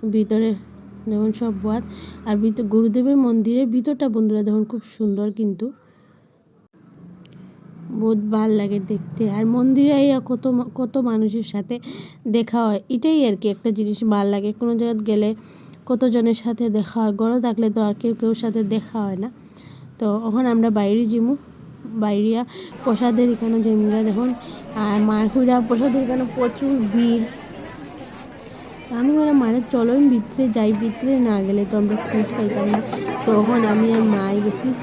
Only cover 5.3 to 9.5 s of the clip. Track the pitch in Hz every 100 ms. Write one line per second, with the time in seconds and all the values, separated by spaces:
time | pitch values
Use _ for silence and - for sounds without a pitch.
5.3 | 208 214 180 226 - _ _ _ _ _
6.3 | _ _ _ _ _ - - - - -
7.3 | - - - - - - 233 220 214 208
8.3 | 220 220 214 202 202 185 208 - - 220
9.3 | 202 220